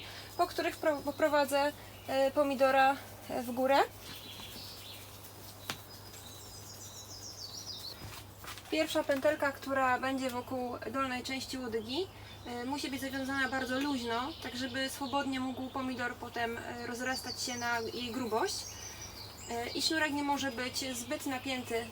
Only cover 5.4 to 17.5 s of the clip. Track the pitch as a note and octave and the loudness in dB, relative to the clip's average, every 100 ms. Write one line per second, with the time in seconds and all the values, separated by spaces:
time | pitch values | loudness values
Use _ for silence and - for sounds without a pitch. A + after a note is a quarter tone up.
5.4 | - - - - - - - - - - | -14 -10 -8 -8 -10 -14 -14 -14 -14 -14
6.4 | - - - - - - - - - - | -14 -14 -14 -14 -14 -12 -12 -12 -12 -10
7.4 | - - - - - - - - - - | -10 -10 -8 -8 -8 -8 -10 -10 -12 -12
8.4 | - - - D#4 D#4 D#4 D4 C4+ D4+ D4+ | -12 -10 0 2 4 4 4 6 6 6
9.4 | C#4+ C#4 C4+ C4+ B3+ B3 C4 C4+ C4 A#3+ | 2 0 2 4 6 6 2 2 0 -2
10.4 | B3 C4 B3 B3 A3 C4 C4+ B3+ B3 C4+ | -2 -2 -2 -2 -2 0 0 0 -2 -4
11.4 | - C4 B3 A3 G#3+ C#4 F#4+ - - - | -4 -4 -2 -2 0 -2 -2 -6 -14 -12
12.4 | - A#3+ B3 C#4+ D4+ C4 C4+ C4+ C4 C4+ | -6 -4 -2 -2 -2 -2 -2 -2 0 2
13.4 | B3+ C4 B3 C4 C#4+ C4+ A#3 A#3 C4+ E4 | 2 2 2 2 2 2 2 0 0 -4
14.4 | C4 B3 B3+ B3+ C4+ - C4+ C#4+ C4+ C4 | -6 -4 -2 0 0 -2 0 0 2 0
15.4 | C4 B3+ C4 C4+ B3+ B3 A#3+ A#3+ A#3+ A#3+ | -2 -2 -4 -2 -2 -2 -2 -4 -6 -2
16.4 | A#3 A#3 B3 A#3+ A#3+ A#3+ B3+ B3+ C4 - | -2 -2 -6 -6 -4 -2 -2 -2 -4 -4
17.4 | - | -4